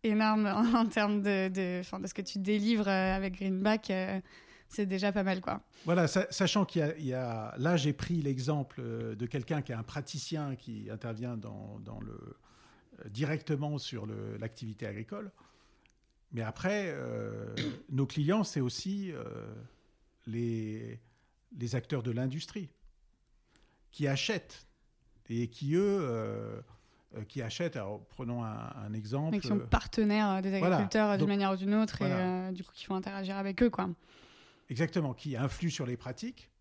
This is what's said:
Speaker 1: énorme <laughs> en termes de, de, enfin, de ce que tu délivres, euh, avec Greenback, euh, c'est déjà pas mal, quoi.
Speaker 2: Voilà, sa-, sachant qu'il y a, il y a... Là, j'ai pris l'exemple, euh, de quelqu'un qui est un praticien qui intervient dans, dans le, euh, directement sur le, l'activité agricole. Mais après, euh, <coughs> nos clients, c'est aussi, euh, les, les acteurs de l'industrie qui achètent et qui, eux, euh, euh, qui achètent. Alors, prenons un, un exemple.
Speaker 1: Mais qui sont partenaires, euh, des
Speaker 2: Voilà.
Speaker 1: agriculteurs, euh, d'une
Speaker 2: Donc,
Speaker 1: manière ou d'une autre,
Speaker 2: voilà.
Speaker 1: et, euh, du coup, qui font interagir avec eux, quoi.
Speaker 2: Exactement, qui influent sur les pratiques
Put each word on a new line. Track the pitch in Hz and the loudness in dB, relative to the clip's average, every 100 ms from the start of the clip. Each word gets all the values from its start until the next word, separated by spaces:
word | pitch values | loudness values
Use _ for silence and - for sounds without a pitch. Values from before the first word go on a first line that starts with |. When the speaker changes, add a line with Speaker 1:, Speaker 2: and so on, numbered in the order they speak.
Speaker 1:
énorme | 226 214 220 214 208 | 4 4 6 6 4
<laughs> | 202 233 233 | 4 6 6
en | 226 | 6
termes | 214 208 208 | 4 4 4
de, | 202 196 190 | 4 4 4
de, | 185 180 180 | 2 0 -2
enfin, | 180 190 | -4 -6
de | 196 | -6
ce | |
que | - | -6
tu | 185 196 | -4 -2
délivres, | 190 208 208 226 196 | 2 4 4 4 4
euh, | 190 190 190 | 4 4 2
avec | 190 185 | 0 -2
Greenback, | 196 185 202 220 - | -2 2 4 2 2
euh, | 185 185 190 - - - - - | -2 0 -4 -6 -20 -20 -20 -10
c'est | - 202 | -2 0
déjà | 190 202 | 2 2
pas | 202 | 2
mal, | 190 185 | 2 0
quoi. | - - - - 160 | 0 -4 -8 -8 2
Speaker 2:
Voilà, | 175 156 | 4 6
sa-, | 190 - | 4 0
sachant | - 190 214 | 2 4 4
qu'il | 190 170 | 2 2
y | |
a, | 151 160 | 0 0
il | 143 | -4
y | 127 | -2
a... | 123 113 107 - | -2 -4 -6 0
Là, | 147 175 | 2 4
j'ai | 143 | 4
pris | 139 - 170 | 0 0 0
l'exemple, | 139 131 127 151 131 - | 2 0 0 0 -2 -6
euh, | 120 113 113 107 | -6 -4 -4 -4
de | 120 | -4
quelqu'un | 143 117 151 | -4 -2 -2
qui | 135 | -2
est | 113 | -6
un | |
praticien | 110 147 135 147 - 156 143 127 | -6 -6 -6 -8 -6 -4 -4 -6
qui | - 110 104 | -8 -10 -8
intervient | 107 120 110 123 117 | -6 -6 -4 -6 -6
dans, | 110 104 104 110 | -8 -10 -12 -12
dans | 107 110 | -12 -10
le, | 110 | -10
euh, | 110 - - _ - - - _ - 107 | -12 -14 -18 _ -20 -20 -20 _ -16 -10
directement | 107 143 156 - 143 147 147 | -2 -2 -2 -2 -2 0 -4
sur | - 117 104 | -4 -6 -6
le, | 107 104 107 | -6 -6 -6
l'activité | 110 - 113 104 107 | -8 -8 -10 -8 -8
agricole. | 101 110 202 202 _ - _ _ _ _ _ _ _ _ | -8 -8 -8 -10 _ -20 _ _ _ _ _ _ _ _
Mais | 123 | -4
après, | 110 - 185 208 190 | -4 -2 0 0 -2
euh, | 139 123 113 107 107 107 107 113 | -4 -6 -4 -6 -6 -8 -4 -6
<coughs> | - - | -6 -4
nos | 135 139 | 0 0
clients, | - 147 208 | 2 4 4
c'est | 196 147 | 2 0
aussi, | 123 - 185 202 190 | 0 -2 -4 -4 -6
euh, | 139 110 107 107 110 120 - _ _ _ _ - | -8 -8 -8 -10 -12 -16 -20 _ _ _ _ -6
les, | 113 117 113 110 110 113 117 _ _ _ _ _ 180 | -2 0 -2 -4 -6 -10 -12 _ _ _ _ _ -8
les | 117 127 | -4 -4
acteurs | - 139 | -2 -2
de | 117 | -2
l'industrie | 117 131 147 - 214 160 _ - _ _ _ _ _ _ _ _ _ _ | 0 -2 -4 -8 -8 -10 _ -20 _ _ _ _ _ _ _ _ _ _
qui | - 143 | -4 0
achètent | 135 - 214 - - - _ _ _ _ _ - | 0 0 -2 -4 -20 -20 _ _ _ _ _ -6
et | 117 120 | -4 -4
qui, | - 143 | -4 0
eux, | 165 202 196 | 2 4 2
euh, | 139 117 107 107 107 107 - - _ _ _ - | 0 -2 -2 -6 -8 -10 -14 -20 _ _ _ -12
euh, | |
qui | 107 135 | -10 -6
achètent. | 110 - 170 123 | -6 -4 -4 -4
Alors, | 98 104 - | -6 -8 -12
prenons | - 120 120 | -8 -4 -4
un, | 113 107 113 131 104 | -4 -6 -8 -10 -6
un | |
exemple. | 107 104 135 156 | -6 -2 -2 0
Speaker 1:
Mais | 208 | 0
qui | 123 | 0
sont | 196 | 0
partenaires, | 117 - - - 208 208 214 | 4 2 2 2 4 4 4
euh, | 190 | 2
des | 190 190 | 0 2
Speaker 2:
Voilà. | 175 180 | 4 4
Speaker 1:
agriculteurs, | - 214 214 | 4 4 4
euh, | |
d'une | 202 | 4
Speaker 2:
Donc, | 196 | 4
Speaker 1:
manière | 202 196 | 4 2
ou | 190 | 2
d'une | 196 | 2
autre, | 214 220 - | 4 2 2
Speaker 2:
voilà. | 190 185 | 0 2
Speaker 1:
et, | 185 185 185 | 2 0 -2
euh, | |
du | 185 | -6
coup, | 190 - | -10 -14
qui | - | -4
font | |
interagir | 190 196 196 190 196 | -2 -2 -6 -4 -2
avec | 196 185 | -2 4
eux, | 247 | 4
quoi. | - 185 170 - - - - - _ _ | 4 -2 -4 -12 -20 -20 -20 -20 _ _
Speaker 2:
Exactement, | 120 160 185 147 120 | 0 2 2 0 -2
qui | 151 120 | -4 0
influent | 139 - 170 | -2 0 -2
sur | - 127 | -2 -4
les | 123 | -4
pratiques | 131 123 233 - - _ | -6 -8 -8 -10 -20 _